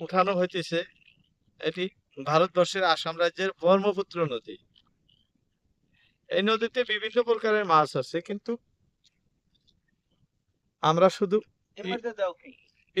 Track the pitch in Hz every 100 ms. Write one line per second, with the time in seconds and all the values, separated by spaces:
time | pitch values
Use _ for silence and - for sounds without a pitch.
0 | 165 185 185 180 180 185 160 170 180 _
1 | _ _ _ _ _ - 156 165 185 _
2 | _ - 139 160 180 180 170 196 185 160
3 | 165 165 170 175 190 - 170 196 202 190
4 | 196 175 156 120 - 98 _ _ _ _
5 | _ _ _ _ _ _ _ _ _ _
6 | _ _ - 180 202 220 226 254 240 214
7 | 214 214 233 220 220 214 196 160 151 143
8 | 123 165 - 202 - 233 _ _ _ _
9 | _ _ _ _ _ _ _ _ _ _
10 | _ _ _ _ _ _ _ _ 151 165
11 | 190 - 202 208 - _ _ - 190 240
12 | 226 214 185 170 - - _ _ _ -